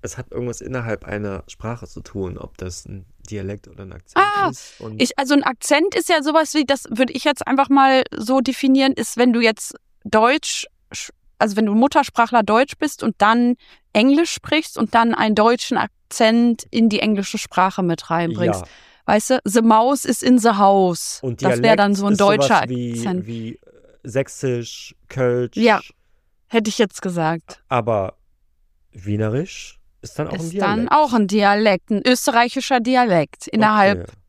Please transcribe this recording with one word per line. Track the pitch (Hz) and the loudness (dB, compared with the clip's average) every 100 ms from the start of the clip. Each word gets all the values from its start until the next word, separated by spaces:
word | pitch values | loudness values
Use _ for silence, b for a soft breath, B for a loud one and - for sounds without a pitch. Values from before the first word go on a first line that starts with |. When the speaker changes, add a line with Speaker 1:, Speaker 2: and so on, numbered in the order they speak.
Speaker 1:
es | 117 - | -12 -14
hat | 127 | -12
irgendwas | - 120 113 | -10 -10 -10
innerhalb | - 127 117 107 - | -10 -8 -6 -8 -8
einer | 104 104 95 - | -8 -8 -10 -14
Sprache | - 110 117 - | -14 -12 -12 -14
zu | - | -18
tun, | - 98 92 - | -14 -10 -10 -10
ob | - - | -16 -14
das | 90 90 | -14 -14
ein | - 98 90 _ - | -16 -18 -18 _ -14
Dialekt | 107 98 101 - | -12 -10 -12 -16
oder | - | -20
ein | 98 | -20
Akzent | - _ - 403 415 | -20 _ -2 0 0
Speaker 2:
Ah, | 370 | -4
Speaker 1:
ist. | - - - | -6 -18 -18
Und | 110 110 | -16 -4
Speaker 2:
ich, | 247 - | -4 -2
also | 262 | 2
ein | 285 | 2
Akzent | 269 247 - 294 381 | 2 -6 0 0 0
ist | - - | -2 -2
ja | 330 | -2
sowas | 285 311 311 | 2 0 0
wie, | 302 269 | -2 -2
das | 277 - | -4 -4
würde | 226 254 | -2 -2
ich | 254 | 0
jetzt | 302 269 - | -2 -2 -2
einfach | 269 277 | -2 2
mal | 277 269 262 - | 4 4 4 0
so | - 214 262 | -6 0 0
definieren, | 254 254 269 269 269 | 0 -2 2 4 2
ist, | 262 233 - | 0 -6 0
wenn | 247 | 2
du | 233 | 4
jetzt | 226 220 - - _ _ | 0 -2 -10 -16 _ _
Deutsch, | 208 220 226 302 - - - _ _ | 0 2 4 2 -2 -8 -10 _ _
sch-, | - - _ _ _ | -16 -16 _ _ _
also | 214 202 | -2 0
wenn | 214 | 0
du | |
Muttersprachler | 214 269 311 269 - 233 240 | 2 2 2 0 0 2 2
Deutsch | 208 220 277 - | 2 2 2 -2
bist | 302 - | -6 -4
und | - - | -6 2
dann | 208 233 240 247 b b _ | 2 4 2 -2 b b _
Englisch | 214 247 285 339 | 2 4 4 0
sprichst | - - 302 - - | -4 -2 -2 -2 -4
und | 226 | 0
dann | 233 233 | 2 2
einen | 226 220 | 0 0
deutschen | 208 220 240 - 226 | 2 2 2 -2 -4
Akzent | 202 _ _ - 220 233 240 226 - | -4 _ _ 0 2 4 2 0 -4
in | 233 226 | 0 2
die | 208 | 2
englische | 214 202 196 220 | 0 -2 -4 -8
Sprache | - - 185 - | -4 0 0 0
mit | 180 165 - | -2 -2 -4
reinbringst. | 165 170 170 - 98 | -2 -2 -2 -2 -2
Speaker 1:
Ja. | 90 b b b - | -8 b b b 0
Speaker 2:
Weißt | 208 - | 0 2
du, | 254 | -2
the | - 214 | 2 2
mouse | 226 214 240 277 | 4 4 4 0
is | - 240 | -2 -2
in | 247 254 | 4 4
the | 226 | 4
house. | 202 196 196 185 170 - - | 4 4 6 2 0 -8 -8
Speaker 1:
Und | 131 117 | -8 -2
Speaker 2:
Das | - | -2
wär | 120 | 2
Speaker 1:
Dialekt | 220 214 | 2 4
Speaker 2:
dann | 202 | 4
so | 196 202 | 2 0
ein | |
Speaker 1:
ist | 202 | 2
sowas | 202 208 | 4 4
Speaker 2:
deutscher | 139 196 - | 4 2 0
Speaker 1:
wie, | 123 120 | -6 -6
Speaker 2:
Akzent. | 117 104 - 98 | -6 -4 -6 -6
Speaker 1:
wie | 117 113 - _ _ _ _ 131 | -10 -10 -14 _ _ _ _ -6
Sächsisch, | 117 135 - 135 120 117 - - _ _ | -6 -6 -6 -4 -4 -8 -16 -20 _ _
Kölsch. | - 123 120 123 - | -2 0 0 -4 0
Speaker 2:
Ja, | 226 208 - _ _ _ _ _ _ | 2 2 -2 _ _ _ _ _ _
hätte | 233 220 | -2 -2
ich | - | -2
jetzt | 208 - | -2 -2
gesagt. | 190 175 160 165 _ - _ | -8 -4 -2 -4 _ -20 _
Speaker 1:
Aber | 123 113 107 95 _ _ _ _ _ _ _ _ | -4 0 -2 -4 _ _ _ _ _ _ _ _
Wienerisch | - 95 104 110 120 185 - - - _ _ | -16 -6 -4 -2 -4 -6 -12 -20 -20 _ _
ist | - - | -16 -10
dann | 151 | -8
auch | |
ein | 185 | -8
Speaker 2:
Ist | 165 | -8
Speaker 1:
Dialekt. | 185 196 214 | -4 -2 -2
Speaker 2:
dann | 240 | 0
auch | 294 294 | 2 2
ein | 233 202 | 2 2
Dialekt, | 208 202 202 214 185 _ | 2 2 4 2 0 _
ein | 208 247 | -2 2
österreichischer | 247 - 233 240 269 - 254 | 2 2 2 0 -2 -2 -2
Dialekt | 233 254 240 175 143 - - | 2 2 4 2 0 -6 -6
innerhalb, | 220 214 214 196 190 | 0 2 4 4 2
Speaker 1:
Okay. | 170 - | -6 -18